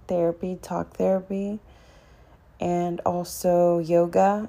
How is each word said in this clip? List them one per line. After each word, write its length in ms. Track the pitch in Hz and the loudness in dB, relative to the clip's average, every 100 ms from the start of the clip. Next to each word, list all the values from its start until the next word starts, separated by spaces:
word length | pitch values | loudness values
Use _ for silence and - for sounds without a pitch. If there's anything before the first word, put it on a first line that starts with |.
| - | -6
therapy, 520 | 180 170 170 180 180 | 0 0 -2 -8 -8
talk 340 | - 175 170 - | -8 -8 -8 -2
therapy, 640 | 185 190 185 196 202 214 - - - - _ - - - _ - | 0 0 -2 -6 -6 -8 -12 -20 -20 -20 _ -20 -20 -20 _ -8
and 420 | 175 175 175 175 | -2 -2 -2 -2
also 760 | - 175 175 - 180 175 175 170 | -2 -2 -6 -2 2 4 4 2
yoga. 680 | 160 170 170 180 196 208 | 2 2 4 4 4 2